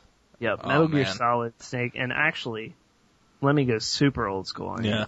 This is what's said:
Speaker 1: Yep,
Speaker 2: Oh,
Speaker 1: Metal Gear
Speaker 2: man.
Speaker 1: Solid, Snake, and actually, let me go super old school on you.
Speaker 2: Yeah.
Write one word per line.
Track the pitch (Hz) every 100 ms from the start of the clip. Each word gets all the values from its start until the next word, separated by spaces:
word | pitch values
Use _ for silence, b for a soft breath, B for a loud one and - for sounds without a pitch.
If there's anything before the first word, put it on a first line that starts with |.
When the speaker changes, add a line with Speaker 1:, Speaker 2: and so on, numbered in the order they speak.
| - _ _ -
Speaker 1:
Yep, | 113 98
Speaker 2:
Oh, | -
Speaker 1:
Metal | 139 160
Gear | 147
Speaker 2:
man. | 127
Speaker 1:
Solid, | 95 120 120 117 -
Snake, | - 127 120 120
and | 123
actually, | 127 151 165 135 110 113 - _ _ _ _ _ _
let | 139
me | 147
go | 127 110
super | - - 143 127 107
old | 95 92
school | - 92
on | 95
you. | 113
Speaker 2:
Yeah. | 107